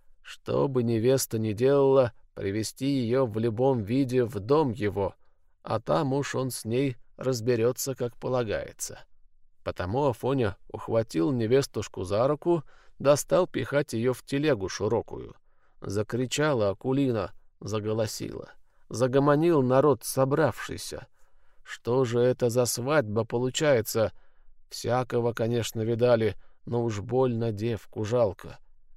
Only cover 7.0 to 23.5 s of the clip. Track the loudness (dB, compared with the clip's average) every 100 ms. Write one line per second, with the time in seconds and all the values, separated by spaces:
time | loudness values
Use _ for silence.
7 | -14 -8 -4 -2 0 2 0 0 -6 -6
8 | -6 -6 -4 -2 -2 -4 -6 -10 -12 -12
9 | -20 -20 -20 -20 -20 -14 -10 -6 -4 0
10 | 0 0 -2 0 0 -2 -12 -12 -2 -2
11 | 0 0 0 0 2 2 2 -4 -8 -8
12 | -2 0 0 0 0 0 -2 -16 -20 -2
13 | 4 4 4 2 2 -2 -2 -2 -2 -2
14 | 0 -2 -2 -2 0 0 -2 -4 -2 0
15 | -2 -10 -14 -18 _ _ _ -14 -6 -4
16 | -2 -2 -2 0 0 2 0 0 -2 0
17 | 2 0 -4 -8 -20 -16 -6 -6 -2 -2
18 | -2 -4 -10 -10 -14 -20 -20 _ -10 -2
19 | 2 4 6 4 4 4 4 6 6 4
20 | 0 0 0 2 0 0 -8 -10 -10 -12
21 | -14 _ -20 -20 -20 -20 -18 -10 -2 0
22 | 2 2 2 4 2 2 0 0 0 0
23 | 2 -2 -2 -2 -2